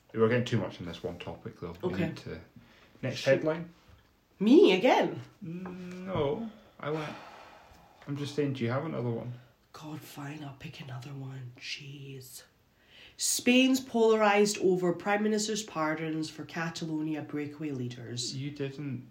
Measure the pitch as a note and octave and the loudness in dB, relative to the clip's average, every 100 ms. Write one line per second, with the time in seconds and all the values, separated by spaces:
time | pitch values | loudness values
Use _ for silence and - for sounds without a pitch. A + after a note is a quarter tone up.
0 | _ A2+ A2 B2 A#2+ A2 F2 - F2 D#2+ | _ 2 4 4 2 0 -2 -6 -10 -8
1 | F2+ F2 - E2+ - - E2+ E2+ F#3 F#2 | -8 -8 -12 -12 -14 -12 -12 -6 -4 -2
2 | E3 - - E2 - - - - - - | -2 -4 -12 -14 -14 -20 -20 -20 -20 -8
3 | B2+ - C#3 C#3 D#3 E3+ E3+ - _ - | -8 -2 4 4 4 -2 -8 -16 _ -20
4 | _ _ _ _ G#3 D#4 E4+ F#3 C4 G#4 | _ _ _ _ 8 10 10 8 6 4
5 | D3+ B2+ - _ E3 F3 F#3 - - - | 2 -2 -12 _ -12 -10 -10 -12 -12 -12
6 | F#3+ F3 C#3+ F3+ A3+ - - - D3 D#3 | -6 -2 0 -2 -6 -12 -20 -10 -6 -6
7 | D3+ - - - - - - - - _ | -6 -12 -18 -20 -20 -20 -20 -20 -20 _
8 | - C#3+ C#3 - C#3+ B2 A#2 C3+ D#3+ A2+ | -10 -8 -4 -2 -2 -2 -2 -2 -4 -4
9 | A#2+ A#2 A#2+ - - _ _ - D3+ D3+ | -4 -4 -6 -12 -18 _ _ -16 -14 -12
10 | - D3 C#3+ D3+ C#3 B2+ - - C#3 B2+ | -14 -14 -12 -10 -12 -12 -16 -14 -12 -12
11 | C3+ C#3 C3 C3+ B2 B2 - - C#3+ C#3+ | -10 -12 -10 -12 -14 -14 -12 -10 -12 -14
12 | C#3 C3+ B2 - - _ _ _ _ - | -14 -16 -16 -18 -20 _ _ _ _ -20
13 | - - - - B3 B3+ C4 C4 - A#3 | -20 -4 0 2 4 6 6 2 0 4
14 | A3+ A3 G#3 G#3 G3+ - F#3+ F3+ F3+ E3+ | 6 6 6 6 4 4 2 4 2 0
15 | G3+ G#3 G#3+ G#3+ G#3+ G#3+ - D#3+ D#3 D#3 | 0 2 2 0 0 -4 -4 -2 -2 -2
16 | D#3+ D#3+ D#3 - - E3+ E3 - D#3+ D#3 | -4 -4 -6 -8 -8 -6 -6 -6 -4 -4
17 | D#3 D3+ C#3+ D3 D3 - D3+ C3 B2 B2 | -2 -4 -6 -6 -6 -8 -6 -6 -6 -8
18 | A2+ A#2+ - C3+ C#3+ C#3+ C#3 C3+ C#3+ A#2+ | -10 -8 -6 -6 -8 -6 -8 -6 -8 -8
19 | - | -12